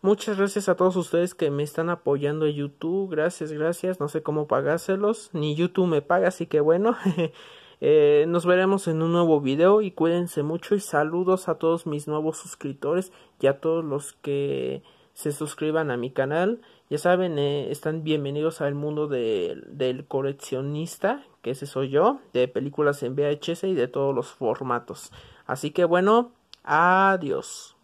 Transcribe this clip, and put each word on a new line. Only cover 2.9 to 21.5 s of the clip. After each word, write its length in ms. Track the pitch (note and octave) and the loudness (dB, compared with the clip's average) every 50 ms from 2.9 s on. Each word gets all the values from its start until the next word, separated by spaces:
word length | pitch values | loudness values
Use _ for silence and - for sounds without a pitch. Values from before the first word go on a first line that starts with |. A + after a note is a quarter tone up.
| F3+ G3 G3 F#3+ | -2 -2 -4 -2
Gracias, 420 | E3 D3+ D3+ F3+ F3+ - D#3+ D3+ | -2 -2 -2 -2 -2 -4 -8 -8
gracias. 480 | D#3 D3 D#3 E3 F3 - - F#3 F#3 F#3 | -4 -2 -2 -2 -2 -2 -4 -4 -2 -2
No 80 | D3 D3 | -6 -4
sé 140 | - D#3 | -4 -4
cómo 260 | D#3 - D3+ D#3 D3+ D3 | -4 -2 -2 -2 0 0
pagárselos, 840 | - C3 C#3 C#3+ D#3 E3 - - F#3+ G3 G#3 G#3 A3+ A3 - - | 0 0 2 0 -2 -2 0 -2 -2 0 0 -2 -2 -2 -8 -10
ni 220 | - D#3+ D3+ D3+ D3 | -6 -4 -2 -2 0
YouTube 320 | D3+ F3 F3 F3+ G3 F3+ | 0 -2 0 2 0 2
me 160 | F3+ D#3+ D3 | 2 2 0
paga, 260 | C#3+ - F3 F3+ - F3+ | 0 2 0 2 2 0
así 180 | - - E3+ | -2 -4 -6
que 120 | - - D#3 | 0 0 2
bueno. 380 | D3 D#3 E3 F3+ G#3 A#3 A#3+ - - | 4 4 4 4 2 0 0 0 -2
<laughs> 20 | G3 D#3+ E3 E3+ D#3 - - - - - - - - - _ C#3+ | -2 0 0 -2 -4 -4 -14 -20 -20 -20 -20 -20 -20 -14 _ 2
Eh, 380 | C#3 D3+ D3+ D3 D3 D3 D3 D3+ E3 | 6 6 8 8 8 6 6 4 4
nos 180 | E3+ F3 E3 | 2 2 4
veremos 420 | F3 F3+ F#3 F#3 F#3+ G3 G3 - F3 | 4 4 4 4 4 2 2 0 0
en 140 | D#3+ D#3 | 0 0
un 100 | D#3+ E3 | 2 2
nuevo 300 | E3+ F3 F3 E3 D#3 D3 | 4 4 6 6 4 4
video 400 | C#3+ C3 C#3 D3 E3+ F#3+ G#3 G#3+ | 4 0 2 4 6 6 6 4
y 80 | G#3+ F#3+ | 2 0
cuídense 520 | - - D#3+ E3 E3+ F3+ F3 E3+ - D#3 | 0 0 2 2 2 0 -2 -2 -4 -4
mucho 320 | C#3+ D3+ D#3+ E3+ - - G#3 | -2 -2 -4 -6 -2 0 -2
y 60 | G3+ | -2
saludos 680 | G3 - - D3 D3+ D#3 E3 F3+ F#3 F#3 F#3 F#3 - - | 0 -2 0 0 0 0 -2 -2 2 2 0 0 0 -4
a 80 | D#3+ | -4
todos 300 | - - E3 E3 E3 - | 0 0 0 0 0 -2
mis 220 | D#3+ D3 D3 D3 D#3 | -6 -6 -6 -6 -4
nuevos 300 | D3+ D3+ D#3 D#3 D#3 - | -4 -2 -2 -4 -4 -6
suscriptores 760 | - F3 - _ - C#3+ C3+ - - C#3 E3 F3+ F#3+ - _ - - _ _ _ | -14 -16 -16 _ -10 -10 -8 -6 -4 -2 -2 -2 -2 -6 _ -20 -20 _ _ _
y 60 | - | 2
a 140 | C3+ C#3 C#3 | 2 2 2
todos 240 | - D#3+ D#3+ E3 D#3+ | -2 -2 -2 -2 -2
los 300 | D3+ C#3 C#3+ C#3+ - - | -4 -6 -6 -6 -10 -18
que 680 | _ - C#3+ C#3+ C#3 C#3+ C#3+ C#3 C3+ B2+ B2+ - C#3 _ _ _ _ _ _ | _ -6 -4 -4 -2 -2 -4 -4 -4 -4 -6 -6 -8 _ _ _ _ _ _
se 200 | _ - - D3+ | _ -8 -6 -6
suscriban 580 | C#3+ - D#3 C#3+ - - D3+ D#3 D#3 D#3+ D#3 D3 | -4 -4 -8 -8 -6 -4 -4 -2 0 0 -2 -2
a 80 | B2 A#2+ | -4 -4
mi 120 | A#2+ C3 | -6 -6
canal. 520 | B2+ - C3+ C3+ D3 E3 F3+ G3+ A#3+ A#3 _ _ _ _ _ _ | -4 -4 -2 -2 0 0 0 -2 -2 -4 _ _ _ _ _ _
Ya 80 | D3 | -8
saben, 420 | D3 - F3 F3+ F3+ F#3 F3 D#3+ D3 | -2 2 2 2 2 0 -2 -2 -2
eh, 320 | C#3+ C#3+ C#3+ C#3+ B2+ - | -2 -2 -2 -4 -4 -6
están 320 | D3+ - - D#3 D#3 D#3+ | -8 -6 -6 -6 -6 -4
bienvenidos 600 | D3+ D#3 D3+ D3 C#3+ C#3 C#3+ D3 D3+ E3 D#3+ - | -2 -2 -2 -2 -2 -4 -4 -2 -4 -4 -4 -2
al 120 | D3+ C#3+ C#3+ | -4 -4 -4
mundo 320 | C#3+ D3 D3+ D3+ D3+ D3+ | -4 -6 -4 -4 -4 -4
de, 540 | D3+ C#3 B2 A#2 A2+ A2 F#2+ F2 E2+ - C2+ - | -2 -2 -2 0 0 0 0 -2 -4 -6 -10 -14
del 400 | - - C#3+ C3 B2+ B2+ B2+ D3 | -18 -6 -2 -2 -2 -2 -4 -8
coleccionista, 1160 | _ - C3+ C3+ C#3 C#3 C#3 - - C3+ B2+ C3+ C#3+ D3 D3+ D#3+ E3+ - - - G3 B3+ C#4+ - _ _ _ | _ -4 -4 -2 -4 -6 -8 -10 -8 -6 -6 -4 -6 -6 -6 -8 -8 -8 -4 -2 -2 -2 -4 -10 _ _ _
que 80 | - A2+ | -8 -8